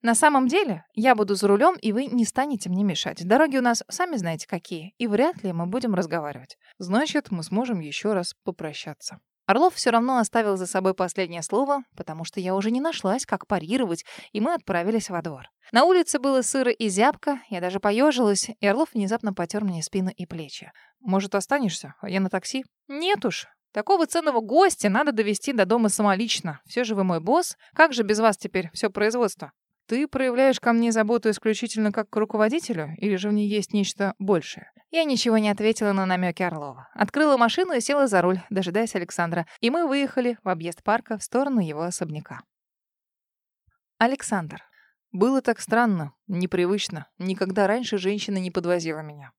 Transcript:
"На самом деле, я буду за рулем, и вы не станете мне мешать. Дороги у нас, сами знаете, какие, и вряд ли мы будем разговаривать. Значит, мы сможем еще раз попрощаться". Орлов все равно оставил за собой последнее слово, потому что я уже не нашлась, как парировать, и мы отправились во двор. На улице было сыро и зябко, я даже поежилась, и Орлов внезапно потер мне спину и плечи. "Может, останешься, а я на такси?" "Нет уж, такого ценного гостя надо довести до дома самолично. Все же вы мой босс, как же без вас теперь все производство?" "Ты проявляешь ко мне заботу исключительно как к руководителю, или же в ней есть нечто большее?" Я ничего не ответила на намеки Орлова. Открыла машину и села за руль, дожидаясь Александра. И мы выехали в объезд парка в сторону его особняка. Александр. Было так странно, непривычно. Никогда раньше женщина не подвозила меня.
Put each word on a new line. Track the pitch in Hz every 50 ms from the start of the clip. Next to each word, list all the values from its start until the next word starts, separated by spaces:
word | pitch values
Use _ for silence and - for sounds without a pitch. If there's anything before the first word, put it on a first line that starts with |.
"На | - 233 233
самом | 226 311 302 294 269 262
деле, | 247 285 392 403 285 185 156 - _ _
я | 214 214 262 247
буду | 220 208 190 202
за | 190 208
рулем, | 196 202 208 269 349 370
и | - - 220
вы | 202 233 277
не | 262 - 247 226
станете | - - - 262 294 277 202 - 180
мне | 180 185 208
мешать. | 196 160 - - - 160 - 170
Дороги | 180 214 269 320 311 262
у | 262
нас, | 247 240 233 226 -
сами | - - - 359 359 320
знаете, | 220 175 170 160 156 -
какие, | _ - 170 _ - 185 160 156 190 _
и | _ 233
вряд | 226 202 214 269 330 359 - -
ли | 190 175
мы | 170 170
будем | 175 190 262 247 233 196
разговаривать. | 175 165 160 165 170 151 147 143 131 127 _ - _ _ _ _ _
Значит, | 196 175 190 233 302 302 - 302 285 -
мы | 208 170 156
сможем | - 185 208 262 247 233 180
еще | 156 147 143 - - 208 214
раз | 190 175 170 - _ _
попрощаться". | 190 175 - - 156 147 - - 165 147 _ - - 190 - _ _ _ _ _
Орлов | - 196 240 330 370 -
все | - - 254
равно | 226 233 233 254 269
оставил | 247 220 - - 233 220 208 196
за | 185 185
собой | 175 - 190 190 190 185
последнее | - 190 175 - - 185 170 170 170
слово, | 160 - - 220 277 277 285 277 247 _ _
потому | - - - 156 160 165
что | - _ 208
я | 180 185 190
уже | 196 196 220
не | 233 254
нашлась, | 285 330 320 - - 190 202 262 -
как | - - 185 -
парировать, | _ 214 180 156 160 220 262 254 190 170 165 - - - - - - _
и | 208
мы | 214 302 349
отправились | 320 _ - 190 175 170 196 220 226 - -
во | 190 170
двор. | 156 165 147 127 120 - _ _ _ -
На | - 233 285
улице | 349 370 359 320 - - 277
было | 247 277 269 262
сыро | 247 - - 269 262 247
и | 226 _ 226 208
зябко, | 185 196 220 285 302 - - 302 285 247 - _
я | 208 175
даже | 175 180 185 196
поежилась, | - 208 202 226 277 302 269 247 247 208 202 185 - - 220 _
и | -
Орлов | 202 202 254 311 - _
внезапно | 226 196 190 220 233 - 208 196
потер | - 170 165 - 208 214
мне | 196 180 160
спину | 160 - - 196 185 180 -
и | - 180
плечи. | - 180 165 156 139 - - - - _ _ _ _ _ _
"Может, | _ 226 185 196 196 196 -
останешься, | 202 190 - 269 294 262 190 156 - - 139 - _
а | - -
я | 180 190
на | 190 185
такси?" | - 185 - - - 262 262 _ _ _ _ -
"Нет | 277 294 330 370 415 208 -
уж, | 220 165 - - - _ _ _ _
такого | _ 208 214 - 392 349 330
ценного | - - 339 320 311 262 233
гостя | 226 196 240 320 392 370 - - - 202
надо | 190 240 302 294 240
довести | 214 214 202 214 - - - 269
до | 226 190
дома | 180 220 240 226
самолично. | 214 - - 214 202 190 185 233 220 - - - 175 143 - _
Все | _ - 240 247
же | 220 220
вы | 196 190
мой | 185 175 165
босс, | 160 190 269 339 349 - - _ _ - _
как | - 311 320 262
же | 233 220
без | 196 214 208
вас | 220 226 202
теперь | - - 190 - 185 180 165 -
все | - - 208
производство?" | 190 202 208 214 226 247 240 190 - _ 156 139 _ _ _ _ _ _ _
"Ты | _ 226 254 294 285
проявляешь | - 262 262 254 240 247 269 269 254 -
ко | - 240 233
мне | 233 233 233
заботу | 226 226 220 208 240 233 - 220
исключительно | 208 - - 220 214 - - 226 - 220 214 214 202
как | 226 214 _
к | -
руководителю, | 220 214 214 - 214 214 220 254 339 - - 233 165 151 147 160
или | - - 208 196
же | 180 190 208
в |
ней | 208 208 208
есть | 202 208 208 190 -
нечто | - 208 196 - - - 196 190 - _
большее?" | 196 190 202 165 143 - - - - - _ _ _ _
Я | - 330 320
ничего | 302 262 208 - 240 220
не | 220 214 208
ответила | 202 208 214 220 220 - 226 208
на | 202 196 190
намеки | 185 185 180 185 180 165 - 190
Орлова. | 175 165 156 147 143 127 131 131 - _
Открыла | - 202 190 - 285 311 302 277
машину | 247 240 233 - - 370 370 330
и | 247
села | 226 - 285 294 277
за | 247 202 185
руль, | 170 180 185 185 - -
дожидаясь | 214 190 185 180 170 214 233 220 -
Александра. | 196 175 - - - 175 170 165 175 165 - - -
И | - 233
мы | 277 339 349
выехали | 285 269 285 277 262 - 269 247 240 233 - _
в | 190
объезд | 180 160 160 170 170 -
парка | _ - 214 233 - - 226
в | 202 -
сторону | - - 240 277 285 269 226
его | 180 156 147 151
особняка. | 165 175 175 - 180 156 151 151 147 - - 117 - _ _ _ _ _ _ _ _ _ _ _ _ _ _ _ _ _ _ _ _ _ _ _ _ _ _ _ _ _ _
Александр. | _ 226 240 269 269 - - 220 190 165 151 - - - _ _ _ _ _ _ _ _ _
Было | - 180 202 247 269 269
так | 254 - 226 -
странно, | - - 220 233 240 226 202 170 151 139 _ _ _
непривычно. | - 190 170 180 - - 185 175 175 202 208 - - - 135 - _ _
Никогда | _ 180 190 190 185 190 185 185 208 202
раньше | 190 214 247 247 - 226
женщина | 196 180 190 208 208 - - 202
не | 190 185 180
подвозила | 170 190 170 170 180 175 165 160 156 151
меня. | 156 151 147 147 139 127 _